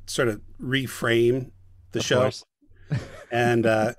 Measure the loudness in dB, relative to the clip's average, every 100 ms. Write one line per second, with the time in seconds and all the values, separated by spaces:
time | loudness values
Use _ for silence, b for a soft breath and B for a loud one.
0 | -8 -2 0 -2 -8 -12 -4 -2 -2 -4
1 | 0 4 4 2 -2 -12 -20 -20 -10 -6
2 | 0 2 2 -2 -14 _ _ B B -6
3 | B B -6 0 2 2 2 2 0